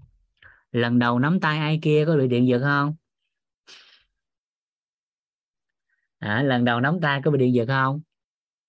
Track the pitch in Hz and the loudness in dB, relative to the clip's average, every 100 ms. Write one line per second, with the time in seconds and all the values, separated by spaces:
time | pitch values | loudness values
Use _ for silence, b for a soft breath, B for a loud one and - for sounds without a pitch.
0 | - _ _ _ B B B 123 120 120 | -12 _ _ _ B B B -2 0 2
1 | 120 120 143 180 156 151 151 156 156 151 | 2 0 0 0 0 -2 -2 -2 0 2
2 | 151 156 131 123 127 123 139 143 143 151 | 2 2 2 2 2 2 0 0 -2 -6
3 | _ _ _ _ _ _ - B B B | _ _ _ _ _ _ -20 B B B
4 | B _ _ _ _ _ _ _ _ _ | B _ _ _ _ _ _ _ _ _
5 | _ _ _ _ _ _ _ _ _ _ | _ _ _ _ _ _ _ _ _ _
6 | _ - 107 107 139 123 120 117 135 180 | _ -12 -4 -2 0 0 0 0 0 -2
7 | 156 139 151 143 127 123 117 135 135 147 | -2 -2 0 0 2 0 0 -2 -2 -4
8 | - _ _ _ _ _ | -10 _ _ _ _ _